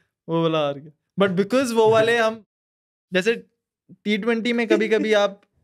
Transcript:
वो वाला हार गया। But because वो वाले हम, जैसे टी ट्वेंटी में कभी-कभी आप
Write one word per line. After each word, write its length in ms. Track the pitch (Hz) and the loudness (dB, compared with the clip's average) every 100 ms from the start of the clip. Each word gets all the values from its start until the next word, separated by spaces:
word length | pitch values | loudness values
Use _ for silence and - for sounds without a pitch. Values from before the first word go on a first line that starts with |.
| _ _ - | _ _ -6
वो 140 | 165 | -2
वाला 160 | 165 160 | 0 0
हार 200 | 143 143 | -4 -6
गया। 460 | 156 _ _ - | -14 _ _ -2
But 120 | 202 180 | 0 0
because 320 | 202 254 254 | 0 -2 0
वो 180 | 226 220 | 2 4
वाले 280 | 226 226 233 | 4 2 2
हम, 260 | 220 226 - _ _ _ _ _ _ | 0 -4 -14 _ _ _ _ _ _
जैसे 340 | 180 208 233 - _ _ _ _ | -2 0 -4 -8 _ _ _ _
टी 260 | 190 208 214 | -10 -4 -2
ट्वेंटी 340 | 226 226 240 | -2 -2 -2
में 140 | 240 220 | -2 2
कभी-कभी 460 | 208 214 214 214 | 2 2 0 2
आप 300 | 208 202 196 _ _ | 0 0 -4 _ _